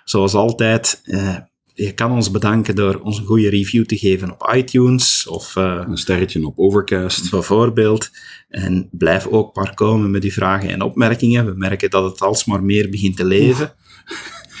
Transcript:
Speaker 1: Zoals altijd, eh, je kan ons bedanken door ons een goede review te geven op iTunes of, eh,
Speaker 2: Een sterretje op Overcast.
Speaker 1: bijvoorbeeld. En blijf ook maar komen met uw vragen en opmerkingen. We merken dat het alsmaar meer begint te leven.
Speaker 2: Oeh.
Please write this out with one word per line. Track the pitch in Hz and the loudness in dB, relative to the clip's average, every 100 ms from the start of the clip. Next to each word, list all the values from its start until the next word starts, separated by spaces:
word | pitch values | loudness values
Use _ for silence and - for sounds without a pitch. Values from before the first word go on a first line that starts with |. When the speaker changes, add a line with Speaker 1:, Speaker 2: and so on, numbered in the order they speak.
Speaker 1:
Zoals | - 101 98 | -2 0 2
altijd, | 104 117 113 110 113 - - | 2 2 2 0 2 0 -4
eh, | - 95 98 90 - _ _ | -6 -4 -4 -6 -10 _ _
je | - 101 | -6 -6
kan | - 120 | -2 0
ons | 123 95 | 0 0
bedanken | 98 104 110 107 98 | 0 2 2 0 0
door | 101 92 | 0 -2
ons | 107 104 | -4 -6
een | 98 | 2
goede | 110 104 | 2 4
review | 101 98 117 110 | 2 0 0 0
te | 107 | 0
geven | 98 95 90 | 0 0 -2
op | - - 127 | -6 0 0
iTunes | 127 127 123 127 - - - | 2 2 4 4 0 -2 -4
of, | 85 - 95 | -8 -6 -2
eh, | 92 90 90 | -2 -2 -6
Speaker 2:
Een | 85 | -6
sterretje | - 90 92 82 76 | -2 0 0 -2 -4
op | - | 2
Overcast. | 95 101 95 92 92 - 90 | 2 2 0 -2 -2 -4 -2
Speaker 1:
bijvoorbeeld. | 95 - 104 117 113 107 110 - - - - _ | -2 0 2 2 2 2 2 -2 -12 -20 -20 _
En | - 92 90 92 | -6 -2 -2 -2
blijf | 85 82 95 - | -2 0 0 0
ook | 110 98 - | 0 0 -4
maar | 98 | -6
komen | - 104 110 104 | 0 2 2 0
met | 98 | 0
uw | 95 | -2
vragen | 101 95 98 92 | -2 0 0 -2
en | 92 | -4
opmerkingen. | 101 - 113 117 120 120 110 | -4 0 0 2 2 2 0
We | 92 | -2
merken | 95 95 98 | -2 0 0
dat | 98 95 | 0 -2
het | - | 0
alsmaar | 98 104 - 98 | 0 0 0 0
meer | 98 104 98 | 2 0 0
begint | 98 98 92 | -2 -2 0
te | 92 | 2
leven. | 98 135 127 151 _ _ - - | 4 4 2 -2 _ _ -20 -18
Speaker 2:
Oeh. | - - - - - | -16 -16 -20 -20 -20